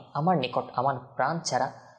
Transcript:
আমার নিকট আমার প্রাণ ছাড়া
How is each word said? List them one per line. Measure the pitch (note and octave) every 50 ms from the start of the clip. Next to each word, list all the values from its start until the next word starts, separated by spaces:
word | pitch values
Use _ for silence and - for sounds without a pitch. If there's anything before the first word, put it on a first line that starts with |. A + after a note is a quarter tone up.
| - - -
আমার | C#3+ D3+ F3+ F#3 D3+
নিকট | B2+ B2 - C3 B2+ B2+ -
আমার | B2 B2+ C#3 C3 B2
প্রাণ | B2+ - - - B2+ C#3+ E3 E3
ছাড়া | - - C3 B2 C3 D3 - - - - -